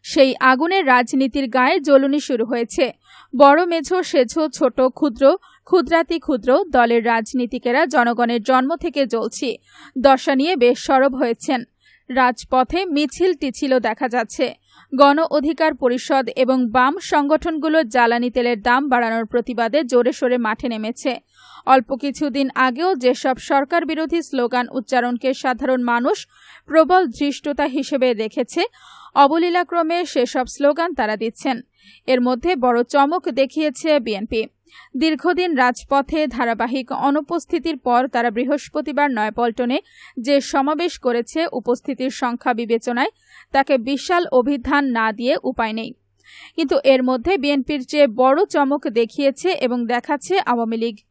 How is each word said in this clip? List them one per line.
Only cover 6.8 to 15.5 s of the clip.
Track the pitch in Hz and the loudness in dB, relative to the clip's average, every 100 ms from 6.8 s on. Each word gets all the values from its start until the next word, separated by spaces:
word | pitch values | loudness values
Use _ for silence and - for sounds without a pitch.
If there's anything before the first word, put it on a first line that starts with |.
| 233 233 | 4 2
রাজনীতিকেরা | 226 226 220 254 240 247 240 254 320 | 2 -2 -2 -4 -4 -4 -2 0 2
জনগণের | 277 240 233 240 240 | 2 0 0 -2 -2
জন্ম | 214 254 262 330 | 0 0 0 -4
থেকে | 339 285 254 | -4 -2 -2
জ্বলছি | 226 220 - 269 - _ - - 262 | -2 -4 -6 -6 -8 _ -20 -12 2
দশা | 269 262 - | 4 4 2
নিয়ে | 269 302 359 | 0 0 2
বেশ | 240 269 - | 2 2 0
সরব | 269 269 | 2 2
হয়েছেন। | 254 240 233 - 254 - _ _ _ - | 0 -4 -2 -4 -4 -6 _ _ _ -6
রাজপথে | 254 254 240 - 254 247 349 381 | 0 0 0 -2 0 0 -2 -2
মিছিল | 285 294 - 359 | -2 -2 0 -2
টিছিলও | 320 277 - 285 254 | 0 -6 -4 0 0
দেখা | 220 220 247 | 0 -4 -4
যাচ্ছে। | 240 226 - 254 - _ _ _ | -2 -4 -4 -4 -6 _ _ _
গণ | 262 285 285 330 | 4 4 4 0
অধিকার | 294 285 | 0 -2